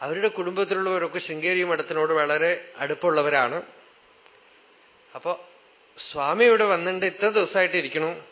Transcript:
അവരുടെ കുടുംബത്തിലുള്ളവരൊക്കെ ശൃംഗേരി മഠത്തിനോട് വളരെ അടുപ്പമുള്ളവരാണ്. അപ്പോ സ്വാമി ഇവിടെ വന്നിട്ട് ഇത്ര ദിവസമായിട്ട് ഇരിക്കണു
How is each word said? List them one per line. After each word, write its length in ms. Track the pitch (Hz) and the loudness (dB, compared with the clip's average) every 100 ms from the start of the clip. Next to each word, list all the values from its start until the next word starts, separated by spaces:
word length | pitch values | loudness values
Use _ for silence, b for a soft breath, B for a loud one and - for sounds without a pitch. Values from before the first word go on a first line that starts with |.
അവരുടെ 260 | 135 170 208 | -8 -2 -2
കുടുംബത്തിലുള്ളവരൊക്കെ 920 | 190 175 185 185 190 190 185 165 175 | -2 -4 -2 -2 -2 0 -2 -2 -6
ശൃംഗേരി 440 | 170 156 165 180 | -8 -4 -2 0
മഠത്തിനോട് 500 | 175 160 151 156 156 | 0 -2 -2 0 2
വളരെ 580 | 156 147 151 165 180 - - | 2 2 2 2 0 -6 -8
അടുപ്പമുള്ളവരാണ്. 840 | 139 147 175 156 147 143 123 160 - - - _ _ _ - _ _ _ _ _ _ _ _ 131 | -6 -2 0 2 4 2 2 -2 -10 -18 -20 _ _ _ -20 _ _ _ _ _ _ _ _ -10
അപ്പോ 320 | 170 180 - - _ _ _ - - | -6 -6 -8 -20 _ _ _ -18 -12
സ്വാമി 320 | 151 139 185 | -4 0 4
ഇവിടെ 200 | 240 226 | 6 6
വന്നിട്ട് 420 | 214 175 175 185 185 | 4 2 0 -2 -2
ഇത്ര 220 | - 208 | 0 0
ദിവസമായിട്ട് 500 | 214 175 196 180 175 | 2 2 2 2 0
ഇരിക്കണു 440 | 139 147 160 170 - | -2 -2 -4 -6 -14